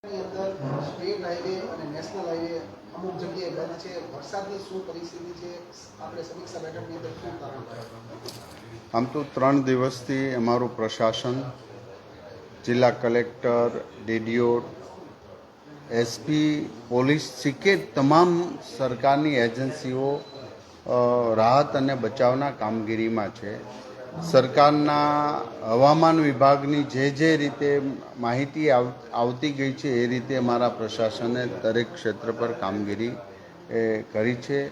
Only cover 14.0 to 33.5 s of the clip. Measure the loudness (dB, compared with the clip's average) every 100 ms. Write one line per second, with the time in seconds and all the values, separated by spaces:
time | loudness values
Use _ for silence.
14 | -4 -2 0 2 2 2 -2 -14 -16 -18
15 | -20 -20 -20 -20 -20 -20 -20 -20 -4 0
16 | 0 -4 -2 2 2 0 -4 -10 -2 2
17 | 4 2 0 -4 -4 0 2 2 0 0
18 | 6 8 8 4 0 -8 -12 -4 -4 2
19 | 4 4 4 4 2 0 -4 -4 -6 -2
20 | -2 -2 -6 -16 -16 -18 -20 -14 0 2
21 | 4 4 4 6 6 6 4 2 0 0
22 | -2 2 4 4 -2 -2 -4 -2 -2 -2
23 | 0 0 -4 -6 -10 -10 -12 -16 -16 -16
24 | -12 -10 4 4 6 6 6 6 2 4
25 | 2 2 0 -2 -6 -8 0 6 8 8
26 | 6 6 4 6 6 6 4 0 0 0
27 | 0 4 4 4 2 0 2 2 0 -6
28 | -10 -4 -2 0 -2 0 4 4 4 -4
29 | -6 0 0 0 -4 0 -2 -2 0 2
30 | 2 0 -2 0 2 2 2 0 -6 0
31 | -2 0 -2 -2 -2 -2 0 0 -2 -4
32 | -4 -4 -4 -2 -4 -2 -4 -2 -4 -4
33 | -4 -6 -14 -18 -20